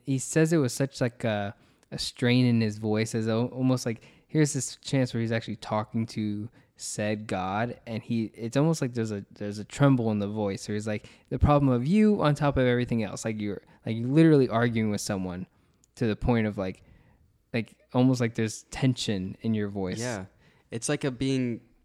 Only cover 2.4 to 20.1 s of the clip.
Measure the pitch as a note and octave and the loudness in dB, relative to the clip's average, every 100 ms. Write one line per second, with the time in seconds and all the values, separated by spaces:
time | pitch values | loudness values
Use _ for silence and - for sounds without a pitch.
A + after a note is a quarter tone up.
2.4 | B2 A#2 A2 G#2+ A2 G#2+ A2+ A2+ A2 A2 | 4 4 2 -2 -2 0 0 -2 0 0
3.4 | B2 B2+ C3 B2+ A#2+ A2 - _ _ D#3 | -2 0 0 0 -2 -8 -12 _ _ 0
4.4 | D3 C3+ - - - C#3 B2 A#2 A2+ A2+ | 2 0 -6 -10 -2 0 0 -2 -2 -2
5.4 | - G#2 - G#2+ - A2+ A2+ A#2 G#2+ G#2 | -4 -10 -4 -4 -2 -4 -4 -4 -4 -4
6.4 | A2+ - _ - - - G#2+ G#2+ A2 F#2+ | -8 -14 _ -14 -10 -4 -2 -4 -4 -4
7.4 | F#2 G2+ A#2+ - - A2 - A#2 A2 - | -2 -2 -4 -6 -10 -8 -4 -2 -4 -6
8.4 | A#2 C#3 D#3+ D#3 C3 A#2+ A2 G#2 - - | -4 2 2 2 -2 -2 -4 -4 -8 -10
9.4 | G#2 G#2 - - C#3+ B2+ A2+ G#2 G2+ A2 | -8 -8 -8 2 4 4 2 0 -2 -2
10.4 | G2+ F#2+ - G#2 G#2+ G#2+ - - _ C3 | -4 -4 -6 -6 -4 -8 -10 -20 _ 2
11.4 | D3 D3 C#3 A#2+ C3+ G#3+ G#3+ G3+ D3 C#3+ | 4 6 4 2 2 4 6 4 2 2
12.4 | D3 C3+ B2+ B2 A#2+ A#2 G#2 G#2+ A2+ G#2+ | 2 2 2 2 0 -2 -2 -6 -6 -4
13.4 | G#2 - - _ A#2 A2+ B2 D3+ E3 D3 | -6 -8 -12 _ -6 -4 2 6 8 8
14.4 | B2 A2+ A#2+ A2+ A2 G2+ - G2 F#2 F2+ | 6 2 2 2 0 0 -2 -4 -4 -6
15.4 | F2+ _ _ _ _ - A#2 G2+ - A#2 | -10 _ _ _ _ -4 -2 0 0 2
16.4 | G#2+ G#2 F#2+ - - - _ _ _ _ | 0 -2 -6 -8 -16 -20 _ _ _ _
17.4 | _ A#2+ G#2+ - _ B2+ C3 B2 A#2 A#2 | _ -6 -6 -12 _ 2 4 4 0 0
18.4 | A2 - - - C3 B2 - G2 F#2 - | -4 -6 -12 -2 0 0 -2 -4 -6 -6
19.4 | A2+ A2 G2+ G2+ F#2 G#2+ B2 | -2 -2 -2 -4 -4 -4 -4